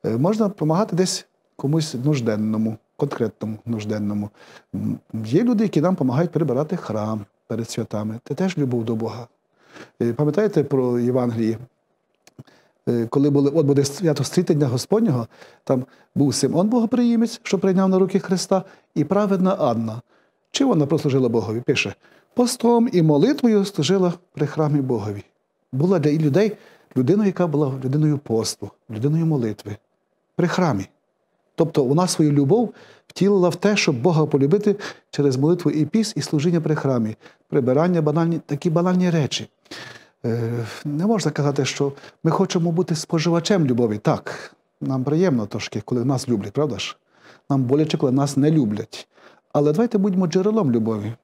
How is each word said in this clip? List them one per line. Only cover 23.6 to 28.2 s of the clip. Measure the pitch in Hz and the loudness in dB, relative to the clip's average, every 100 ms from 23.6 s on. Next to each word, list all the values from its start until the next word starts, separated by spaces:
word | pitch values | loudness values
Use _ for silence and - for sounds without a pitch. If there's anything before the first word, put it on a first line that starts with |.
служила | 196 - 139 190 180 165 _ | 0 -2 0 2 0 -2 _
при | - 147 | -6 -4
храмі | - 151 147 | 0 0 0
Богові. | 131 117 101 101 - _ _ _ _ | 0 -2 -4 -8 -14 _ _ _ _
Була | 131 175 185 | -2 2 2
для | 147 | 2
людей | 151 151 156 214 208 - _ _ - | 2 2 2 2 -2 -18 _ _ -2
людиною, | 127 202 202 | 2 2 2
яка | 185 175 | 0 -2
була | 143 143 135 | 0 -2 -4
людиною | 127 147 156 | -2 0 2
посту, | 143 | 0